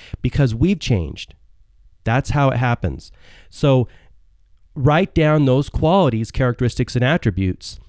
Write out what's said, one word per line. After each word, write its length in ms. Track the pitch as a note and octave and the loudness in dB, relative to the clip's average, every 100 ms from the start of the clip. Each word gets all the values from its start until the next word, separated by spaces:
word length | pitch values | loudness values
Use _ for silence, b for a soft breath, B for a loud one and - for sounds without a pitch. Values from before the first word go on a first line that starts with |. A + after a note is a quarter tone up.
| B B | B B
because 340 | - - C3 A2+ | -4 0 0 2
we've 240 | E3+ F#3 | 0 0
changed. 560 | - G#2 D2+ - - - - _ _ _ - _ - | 0 -2 -2 -10 -16 -20 -20 _ _ _ -20 _ -4
That's 240 | B2 - | -2 -2
how 200 | D3 C#3 | 0 0
it 80 | A#2+ | 0
happens. 540 | B2 A#2+ E2+ C2 - b b b b | -2 -2 -4 -6 -14 b b b b
So 400 | - C#3+ C3 A#2 b b - _ _ _ _ _ | -2 2 2 0 b b -20 _ _ _ _ _
write 400 | D3+ C#3 D#3 F#3+ | -2 0 2 0
down 320 | E3 D3+ D#3 C3+ | 0 2 4 4
those 220 | C3 C#3+ | 2 0
qualities, 640 | - D#3 G3 D3 A2 A2+ | -2 2 2 2 0 -4
characteristics, 640 | - B2+ A#2+ B2 - B2+ A#2+ | -2 -2 0 -2 -2 -4 0
and 80 | |
attributes 760 | B2 E3+ A2+ F2+ F#2 - - - | 0 0 0 0 -2 -4 -10 -18